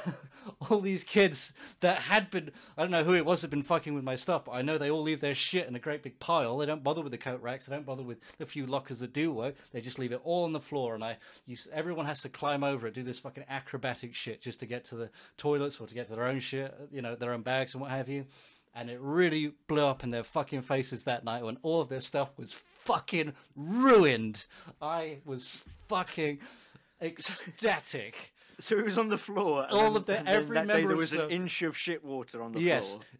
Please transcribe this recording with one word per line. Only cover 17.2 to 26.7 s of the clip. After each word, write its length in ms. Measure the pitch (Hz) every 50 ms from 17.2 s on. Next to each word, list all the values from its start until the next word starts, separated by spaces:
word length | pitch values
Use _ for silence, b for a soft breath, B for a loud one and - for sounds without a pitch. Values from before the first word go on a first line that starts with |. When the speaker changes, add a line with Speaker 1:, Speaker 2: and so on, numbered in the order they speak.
| 120 120 123
Speaker 1:
own 100 | 117 107
bags 320 | 127 131 131 131 127 -
and 60 | 131
what 100 | 139 139
have 180 | 131 135 131 127
you. 160 | 139 139 135 135 B B B B B B B B _
And 120 | 120 120 120
it 80 | 120 123
really 520 | 135 139 151 175 180 170 156 156 151 147 147 _ _ -
blew 160 | 156 147 147
up 180 | 139 131 131 -
in 60 | 123
their 140 | 120 117 113
fucking 380 | - - 160 139 - - 135 127
faces 420 | - 143 135 131 131 131 113 -
that 180 | 139 123 120 -
night 200 | 117 113 120 120
when 140 | 110 113 - -
all 180 | 160 165 165
of 80 | 151 131
their 120 | 135 131
stuff 300 | - - - 147 139 135 -
was 160 | - 120 - -
fucking 800 | - - _ - - - - 214 143 - - - 170 156 151 135 B B B _
ruined. 920 | 135 147 165 202 240 262 269 247 214 175 143 127 113 110 110 107 - - B B B B B B _ 147
I 360 | 151 165 165 160 156 151 139 -
was 380 | 151 131 127 127 - - - - - - - -
fucking 540 | - 214 180 180 - - - 156 147 147 143 B B B B B B